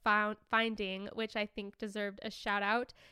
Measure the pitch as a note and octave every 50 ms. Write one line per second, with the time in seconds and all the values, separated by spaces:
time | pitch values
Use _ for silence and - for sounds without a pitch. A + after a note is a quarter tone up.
0 | - A3 G#3 G#3 G#3 G#3 G#3+ - _ - - A3 A3+ A3+ A3 G#3+ G#3 F#3+ F#3+ F#3+
1 | G3+ G#3+ - A3+ A3 G#3+ - A3+ G#3 G#3 - - G3+ G3+ - - A3+ G#3 G3 G#3+
2 | G3+ G3+ G3 G3+ - A3 - - - A3 G3+ G3+ G3+ G3+ A3 A#3+ A#3 - - -
3 | - -